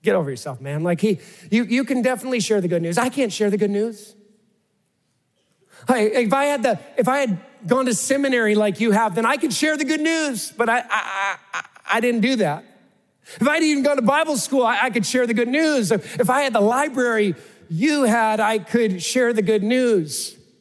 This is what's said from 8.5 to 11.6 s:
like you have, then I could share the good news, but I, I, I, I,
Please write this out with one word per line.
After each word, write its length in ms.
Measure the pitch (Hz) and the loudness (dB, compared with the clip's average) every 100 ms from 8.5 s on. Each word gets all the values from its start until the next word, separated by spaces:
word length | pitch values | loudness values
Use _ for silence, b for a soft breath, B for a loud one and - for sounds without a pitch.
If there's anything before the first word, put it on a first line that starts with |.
like 260 | 208 214 175 | 2 2 0
you 120 | 226 | 2
have, 240 | 202 226 180 | 2 2 0
then 100 | 226 | 0
I 120 | 294 | 0
could 140 | 320 | -2
share 260 | - 302 302 | 0 0 0
the 80 | 277 | -2
good 160 | 311 | -2
news, 500 | 311 330 302 233 - | 0 0 -2 -4 -8
but 180 | - 233 | -4 0
I, 100 | 240 | 0
I, 20 | - | 0
I, 460 | 214 - 196 196 180 _ | -4 -4 -6 -6 -6 _
I, 120 | 170 | -12